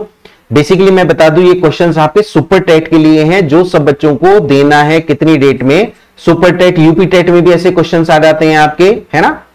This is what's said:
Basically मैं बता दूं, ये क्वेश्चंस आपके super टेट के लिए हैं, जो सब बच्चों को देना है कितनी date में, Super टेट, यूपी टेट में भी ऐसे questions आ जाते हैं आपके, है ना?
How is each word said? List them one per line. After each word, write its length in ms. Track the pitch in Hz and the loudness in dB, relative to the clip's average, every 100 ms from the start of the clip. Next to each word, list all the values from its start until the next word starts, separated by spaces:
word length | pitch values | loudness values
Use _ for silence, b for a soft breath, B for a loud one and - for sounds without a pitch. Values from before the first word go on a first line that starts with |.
| 214 _ b b - | -4 _ b b -6
Basically 380 | 117 - 185 190 | -4 0 0 2
मैं 160 | 185 175 | 2 0
बता 220 | 165 160 | 0 0
दूं, 140 | 160 | 2
ये 100 | 180 | 2
क्वेश्चंस 440 | 180 160 143 170 156 | 2 0 -2 -2 -2
आपके 240 | 151 202 | -2 -2
super 360 | 208 165 - 190 | -2 -4 -2 -2
टेट 280 | 165 160 160 | 2 0 0
के 100 | 165 | 0
लिए 260 | 156 156 | 2 2
हैं, 240 | 156 185 165 | 0 0 0
जो 160 | 151 | 0
सब 220 | 180 170 143 | 0 -2 -2
बच्चों 300 | 143 156 135 | -2 -2 0
को 240 | 170 208 | 2 2
देना 440 | 143 139 143 147 | 2 0 2 2
है 180 | 147 160 | 0 -2
कितनी 360 | 160 156 160 160 | -2 -2 0 0
date 260 | 139 131 | 0 0
में, 280 | 127 151 220 b b _ - | -2 -2 -2 b b _ -4
Super 320 | 170 180 175 | 0 0 2
टेट, 220 | 180 175 | 0 2
यूपी 260 | 156 165 185 | 2 2 0
टेट 240 | 180 175 | 0 0
में 140 | 175 170 | 0 2
भी 60 | |
ऐसे 200 | 170 180 | 0 0
questions 380 | 180 156 170 165 | -2 -2 -2 0
आ 80 | 156 | 0
जाते 320 | 156 156 160 | 0 0 0
हैं 60 | 156 | 0
आपके, 380 | 151 151 180 226 - | 0 0 0 -2 -4
है 80 | 143 | -4
ना? 200 | 254 277 - | -4 -4 -12